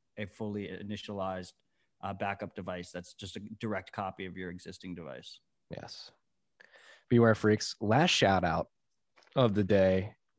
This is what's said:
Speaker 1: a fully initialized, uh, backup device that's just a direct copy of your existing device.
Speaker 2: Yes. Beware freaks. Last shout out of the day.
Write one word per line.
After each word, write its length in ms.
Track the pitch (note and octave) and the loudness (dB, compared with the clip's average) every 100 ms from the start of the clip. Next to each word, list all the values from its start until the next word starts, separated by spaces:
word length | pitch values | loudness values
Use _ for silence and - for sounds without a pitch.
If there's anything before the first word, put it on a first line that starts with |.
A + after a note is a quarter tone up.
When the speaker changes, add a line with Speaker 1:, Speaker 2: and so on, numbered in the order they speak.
| _ - | _ -12
Speaker 1:
a 80 | |
fully 440 | G2+ - G#2+ G#2 F#2 | -12 -8 -6 -6 -8
initialized, 840 | F2+ G2+ G#2 - G2+ F#2+ F#2 F2 - _ _ _ _ | -10 -10 -10 -8 -6 -4 -6 -10 -18 _ _ _ _
uh, 120 | G2 | -10
backup 400 | G2 G2+ G2 F#2+ | -4 -4 -4 -8
device 360 | - F#2 F2+ F2+ | -10 -8 -8 -10
that's 220 | F2+ F2 | -12 -14
just 240 | - G2 - | -14 -14 -12
a 40 | G#2+ A2 | -14 -8
direct 320 | A2+ G2 - | -6 -6 -6
copy 320 | - F#2+ - | -8 -8 -8
of 140 | F#2 F#2 | -10 -10
your 120 | F2+ | -10
existing 440 | F2+ F2 F#2 F#2 | -10 -14 -14 -12
device. 440 | F2 D2+ B1+ - - _ _ - | -12 -12 -14 -16 -20 _ _ -16
Speaker 2:
Yes. 400 | - - - - _ _ _ _ _ - - - - - | -14 -14 -16 -18 _ _ _ _ _ -20 -20 -20 -16 4
Beware 240 | A#2+ A#2 | 6 8
freaks. 420 | G#2+ G#2+ G#2+ - - | 6 4 2 0 -4
Last 280 | G#2 B2 F3 | 2 4 4
shout 320 | - G2 F#2+ | 4 4 4
out 240 | F2 E2 - _ _ _ _ _ _ - | 2 0 -4 _ _ _ _ _ _ 2
of 180 | A#2+ | 2
the 80 | G2+ | 2
day. 520 | F#2+ G2+ F#2+ F#2+ G2+ - _ | 4 6 6 4 0 -10 _